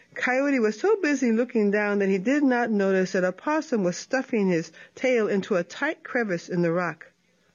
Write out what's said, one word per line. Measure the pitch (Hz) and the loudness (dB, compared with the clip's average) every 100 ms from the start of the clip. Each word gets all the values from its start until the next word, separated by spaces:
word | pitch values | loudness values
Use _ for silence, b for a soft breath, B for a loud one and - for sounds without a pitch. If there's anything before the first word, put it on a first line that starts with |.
| b | b
Coyote | - 262 254 285 269 | -6 -2 0 2 2
was | 214 214 | 0 0
so | 392 415 | 0 2
busy | 302 269 247 | 2 0 2
looking | 220 247 226 208 | 2 0 0 2
down | 208 208 202 | 2 0 0
that | 196 | 2
he | 196 | 0
did | 208 294 | 2 2
not | 277 240 226 | 2 2 0
notice | 208 196 190 185 | 2 2 2 2
that | 190 | 0
a | 180 | -2
possum | 185 302 311 311 226 | -2 -4 -4 -2 -2
was | 180 175 | -2 -4
stuffing | - 262 262 226 190 | -4 -4 -2 0 2
his | 165 170 B B | 0 -2 B B
tail | - 262 240 202 | -4 0 2 2
into | 202 - | -2 0
a | 185 | -2
tight | 175 - 285 - | -4 -4 -6 -6
crevice | - 247 214 170 - | -6 -4 -2 -4 -2
in | 175 | 0
the | 170 | 0
rock. | 170 175 156 - _ _ _ _ | 0 -4 -8 -18 _ _ _ _